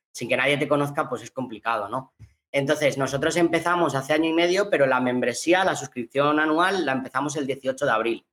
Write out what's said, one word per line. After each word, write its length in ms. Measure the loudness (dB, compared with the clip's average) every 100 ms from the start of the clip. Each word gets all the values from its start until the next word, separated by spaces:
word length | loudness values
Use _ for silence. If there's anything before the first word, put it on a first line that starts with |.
| _
sin 180 | -10 -4
que 80 | 0
nadie 200 | 2 0
te 100 | 0
conozca, 420 | 0 0 -2 -4
pues 140 | -6
es 80 | -8
complicado, 580 | -10 -10 -8 -4 -4 -4
¿no? 240 | -8 -10 _ -20 _ _
Entonces, 480 | -4 0 2 0 0
nosotros 360 | -2 0 0 2
empezamos 580 | 2 2 0 2 2 0
hace 180 | 0
año 160 | 0 2
y 40 |
medio, 360 | 2 2 2 2
pero 160 | 2 4
la 140 | 2
membresía, 640 | 2 0 -2 -2 2 2
la 120 | 2 -2
suscripción 640 | -6 -10 -6 0 2 2
anual, 460 | 2 2 2 2 0
la 60 |
empezamos 440 | -2 -2 -4 -4 -4
el 120 | -4
dieciocho 380 | -4 -4 -2 0
de 40 |
abril, 320 | 2 0 -4 _